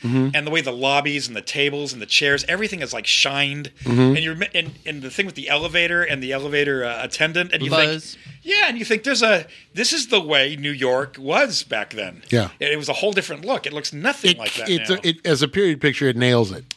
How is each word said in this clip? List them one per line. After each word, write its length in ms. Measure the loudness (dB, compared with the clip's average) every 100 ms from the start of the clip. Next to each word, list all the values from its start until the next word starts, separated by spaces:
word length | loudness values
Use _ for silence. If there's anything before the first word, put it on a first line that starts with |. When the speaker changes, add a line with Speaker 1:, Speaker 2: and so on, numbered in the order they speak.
Speaker 1:
Mm-hmm. 280 | -2 2 2
Speaker 2:
And 140 | 0 0
the 40 |
way 100 | -2
the 100 | -2
lobbies 560 | 0 2 2 2 -2 -6
and 80 | -10
the 60 |
tables 500 | -6 0 0 0 -6
and 80 | -8
the 60 | -2
chairs, 360 | 2 2 2 0
everything 320 | -2 -2 -6
is, 100 | -6
like, 140 | -6 0
shined. 640 | 2 2 2 0 -2 -8 -10
Speaker 1:
Mm-hmm. 160 | 0 4 4 4
Speaker 2:
And 20 |
you're, 180 | 0 -2 -4 -2
and, 160 | -4 -6
and 200 | -10 -10
the 80 | -8
thing 160 | -4 -4
with 80 | -4
the 120 | -2
elevator 540 | -2 0 2 2 2
and 220 | 0 -2
the 80 | -4
elevator, 520 | -4 -2 0 2 0
uh, 200 | -2 -4
attendant, 480 | -6 0 0 0 0
and 80 | 0
you 80 | 2
Speaker 3:
Buzz. 460 | 2 2 0 -8 -18
Speaker 2:
think, 240 | -18 -14
yeah, 240 | -2 2 2
and 120 | 0
you 40 |
think 200 | -2 -2
there's 180 | 0 2
a, 240 | 4 2 0 -16 -14 -4
this 180 | -2
is 140 | -2 0
the 120 | 0
way 360 | 4 2 2 0
New 160 | -6
York 460 | 0 2 2 -2 -6
was 420 | 0 2 2 0
back 300 | -4 -4 -4
then. 320 | -6 -8 -8 0
Speaker 1:
Yeah. 200 | 0 0 -2
Speaker 2:
It, 120 | -2
it 60 | -2
was 120 | -2
a 40 |
whole 180 | 0 0
different 320 | 0 -2 -6 -4
look. 220 | -4 -4
It 60 |
looks 200 | -8 -8
nothing 380 | -4 -4 0 2
Speaker 1:
It, 60 | 2
Speaker 2:
like 160 | 0 -4
that 120 | -2
Speaker 1:
it's 200 | 0 2
Speaker 2:
now. 60 | 0
Speaker 1:
a, 120 | 0
it, 160 | -2
as 200 | 2 2
a 40 | 2
period 320 | 2 0 2
picture, 260 | 0 2 0
it 60 | 4
nails 340 | 4 4 4
it. 140 | -2 -12